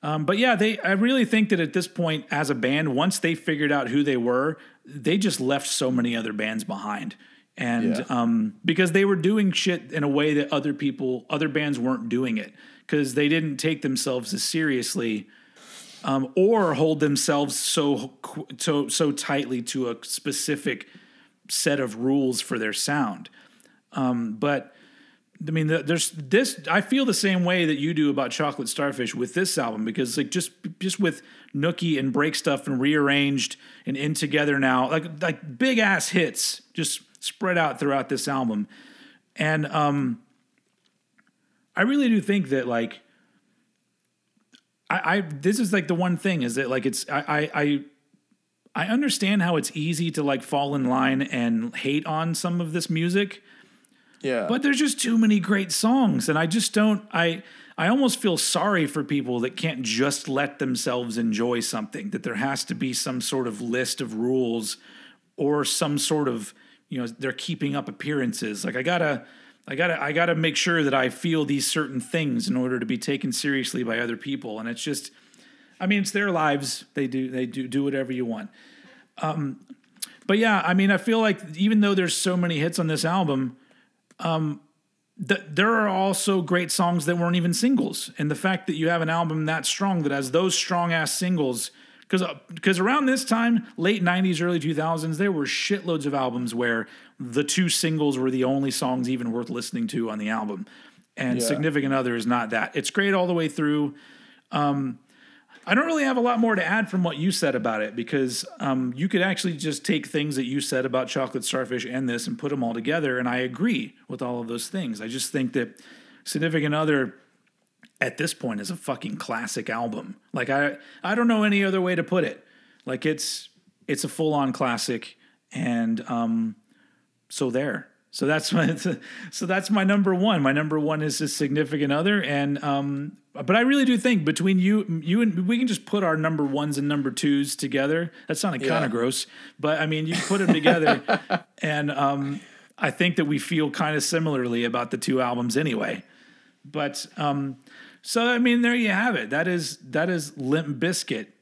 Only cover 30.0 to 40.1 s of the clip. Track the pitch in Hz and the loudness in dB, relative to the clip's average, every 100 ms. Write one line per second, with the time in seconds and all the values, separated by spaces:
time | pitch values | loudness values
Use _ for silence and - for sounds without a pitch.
30 | 127 120 143 180 - _ 185 165 185 185 | -2 -2 -2 -2 -4 _ -14 -6 -6 0
31 | 185 151 - - - 143 156 165 170 147 | 0 0 -12 -20 -10 -2 -2 0 0 0
32 | 135 127 151 151 - 139 147 135 135 151 | 0 2 0 0 0 -2 -2 0 2 4
33 | 143 143 143 139 110 - - - - 135 | 4 4 2 0 -2 -8 -18 -16 -8 -4
34 | 147 156 147 147 147 139 135 127 127 160 | -2 -2 0 0 2 2 2 2 2 0
35 | 165 151 170 151 151 123 262 247 214 190 | -2 -4 -4 -4 -8 -2 2 4 4 2
36 | - 180 156 - - - _ - 156 - | 2 2 0 0 -4 -4 _ -6 -4 -4
37 | - - - - 190 175 156 123 143 139 | -10 -12 -12 -6 -2 2 0 0 0 0
38 | 127 135 - 139 123 107 101 - - - | 0 -4 -2 -2 0 0 -4 -10 -20 -20
39 | - _ _ - 156 156 147 156 147 143 | -20 _ _ -4 0 0 0 0 2 2
40 | 131 | 0